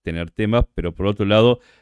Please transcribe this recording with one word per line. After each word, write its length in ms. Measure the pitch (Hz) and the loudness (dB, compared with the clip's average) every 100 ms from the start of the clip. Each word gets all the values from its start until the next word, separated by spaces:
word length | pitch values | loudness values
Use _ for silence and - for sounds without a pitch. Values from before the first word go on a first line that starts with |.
tener 280 | - 82 82 | -10 -8 -8
temas, 360 | - 107 117 - - | -4 -2 0 -2 -4
pero 180 | 85 | -8
por 120 | 82 98 | -4 -4
otro 200 | 104 101 | -2 2
lado, 340 | 107 117 120 _ _ | 4 4 2 _ _